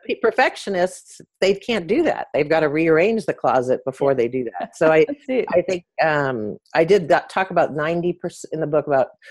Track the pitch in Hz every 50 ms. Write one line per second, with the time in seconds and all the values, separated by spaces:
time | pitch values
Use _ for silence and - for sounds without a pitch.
0 | - - - - - 220 - - 262 349 - - - 208 196 175 175 185 - -
1 | - - - - - _ _ _ 190 190 196 196 - - 233 196 170 160 220 320
2 | 330 202 - - - - - 135 151 147 160 160 156 147 143 160 165 165 160 156
3 | 180 220 226 220 - - 143 - - 131 117 131 120 127 123 - - 131 131 -
4 | 143 139 135 127 117 120 127 131 123 113 - - - - - - 170 160 160 160
5 | 151 - 285 - _ - 262 240 - - 165 180 170 - 185 180 - _ _ -
6 | 151 160 151 147 143 135 127 113 107 104 80 - _ _ - 151 165 160 202 202
7 | 165 143 170 - - - - 190 190 190 175 170 147 - 135 151 147 160 170 175
8 | 170 175 170 - - 170 - - - - 160 156 160 147 156 151 143 151 143 131
9 | 127 - - _ - -